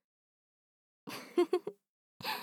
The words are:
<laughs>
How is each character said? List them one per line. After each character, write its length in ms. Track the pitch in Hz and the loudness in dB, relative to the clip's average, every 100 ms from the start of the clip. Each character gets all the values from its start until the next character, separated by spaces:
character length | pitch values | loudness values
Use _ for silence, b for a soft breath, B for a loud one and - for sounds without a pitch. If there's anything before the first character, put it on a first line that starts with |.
| _ _ _ _ _ _ _ _ _ _ - | _ _ _ _ _ _ _ _ _ _ -14
<laughs> 720 | - - - 349 359 - - _ _ _ _ B B | -14 -2 2 4 2 -2 -10 _ _ _ _ B B